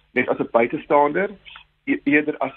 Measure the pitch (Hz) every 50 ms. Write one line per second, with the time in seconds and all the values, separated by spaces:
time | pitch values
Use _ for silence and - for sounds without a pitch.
0 | _ _ - 123 123 - 120 - 143 - - 117 120 123 - 147 - - 151 143
1 | 143 147 151 180 196 202 202 185 - - - - - _ _ _ - - 135 -
2 | - 143 143 151 151 151 151 - - 135 -